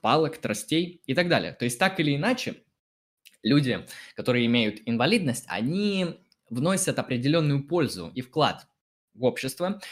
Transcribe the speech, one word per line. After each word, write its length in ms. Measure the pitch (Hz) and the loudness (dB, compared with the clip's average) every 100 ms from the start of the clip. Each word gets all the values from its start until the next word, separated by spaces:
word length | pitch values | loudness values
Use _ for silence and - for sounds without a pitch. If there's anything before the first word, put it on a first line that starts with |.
палок, 360 | 113 143 156 - | 2 4 2 -2
тростей 640 | 110 107 - 160 175 - - | -4 -4 -2 -2 -2 -6 -4
и 80 | 131 | 0
так 120 | 175 | 2
далее. 240 | 139 80 | 2 0
То 120 | - - | -2 -4
есть 140 | - | 2
так 200 | 190 190 | 0 2
или 160 | 151 143 | 0 0
иначе, 480 | 190 254 - - _ _ _ _ _ _ - _ | 0 -2 -4 -10 _ _ _ _ _ _ -20 _
люди, 420 | 110 143 135 98 - - - - | 2 4 4 -2 -6 -16 -14 -4
которые 300 | 104 123 117 | 0 2 4
имеют 340 | 120 110 104 - | 4 2 -2 -4
инвалидность, 600 | 117 131 226 160 120 - | 0 2 2 0 -4 -6
они 720 | 90 120 180 208 196 175 - _ _ _ | -4 -2 0 0 0 -2 -6 _ _ _
вносят 500 | 120 156 190 - 135 | -2 0 0 0 -2
определенную 680 | 127 127 131 165 151 143 139 | -2 -2 2 2 2 0 0
пользу 440 | 175 131 95 82 127 | 0 0 -4 -10 -10
и 60 | |
вклад – 460 | 123 - 135 - - _ _ _ _ - | -6 0 0 0 -12 _ _ _ _ -2
в 100 | 123 | -2
общество. 560 | 117 131 - 175 202 - | 0 -4 -4 -4 -4 -10